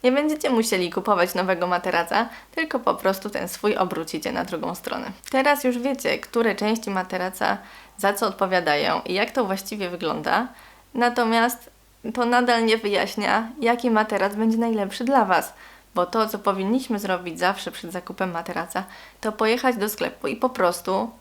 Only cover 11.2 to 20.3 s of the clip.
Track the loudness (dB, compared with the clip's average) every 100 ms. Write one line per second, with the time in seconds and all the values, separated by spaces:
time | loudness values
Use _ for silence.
11.2 | 2 4 2 -2 -14 _ _ _ -8 -2
12.2 | 2 4 4 2 4 2 2 0 0 0
13.2 | 2 2 0 -2 0 2 2 2 2 0
14.2 | 0 2 0 2 0 0 -2 -4 2 4
15.2 | 4 2 0 -10 -20 -20 _ -2 0 0
16.2 | 0 0 0 0 0 0 0 -4 -2 -4
17.2 | -4 0 0 0 -6 -10 -10 -10 -10 -4
18.2 | -4 -4 -6 -6 -4 -6 -8 -14 -20 -8
19.2 | -6 0 2 4 2 0 -2 -2 -4 -4
20.2 | -6